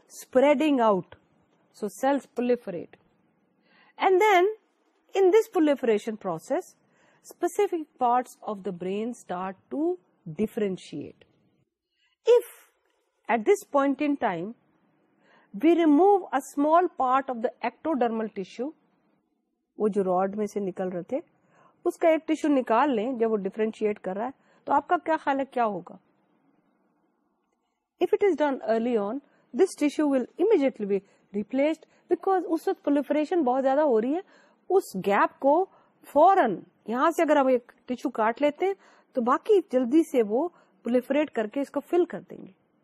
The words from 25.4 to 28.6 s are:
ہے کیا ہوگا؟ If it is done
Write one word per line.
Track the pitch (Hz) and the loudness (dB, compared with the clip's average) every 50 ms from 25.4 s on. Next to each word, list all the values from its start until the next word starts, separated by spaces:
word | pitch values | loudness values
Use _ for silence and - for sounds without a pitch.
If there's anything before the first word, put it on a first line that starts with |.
ہے | 277 262 | -4 -4
کیا | - 247 233 | -4 -2 -2
ہوگا؟ | 214 202 170 170 - 190 185 _ _ _ _ _ _ _ _ _ _ _ _ _ _ _ _ _ _ _ _ _ _ _ _ _ _ _ _ _ _ _ _ _ _ _ _ _ _ _ - | -2 -4 -6 -10 -14 -20 -20 _ _ _ _ _ _ _ _ _ _ _ _ _ _ _ _ _ _ _ _ _ _ _ _ _ _ _ _ _ _ _ _ _ _ _ _ _ _ _ -6
If | 349 359 415 | -4 -2 0
it | 392 403 403 | 2 2 2
is | 320 | 2
done | 254 302 190 - - | 2 0 -2 -2 -2